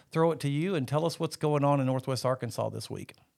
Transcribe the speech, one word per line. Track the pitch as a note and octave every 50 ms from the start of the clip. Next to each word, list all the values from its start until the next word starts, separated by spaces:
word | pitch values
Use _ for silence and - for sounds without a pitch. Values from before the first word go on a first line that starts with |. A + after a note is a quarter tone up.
| - _
throw | - D#3+ E3 E3+
it | D#3+ C3
to | - C#3+
you | C#3+ D3 E3 F#3+ G3
and | D#3 B2+
tell | A2+ C#3 D3+ E3
us | E3 - -
what's | E3 D#3 -
going | - - D3+ D3 C#3+ C#3+
on | C#3+ C#3+ C#3
in | C3
Northwest | C3 C3 C3 - - C3 A#2+ -
Arkansas | B2+ C3 - - A#2 - - G#2+
this | A2 G#2+ A2 G#2+ -
week. | - - - - - _ _ _ _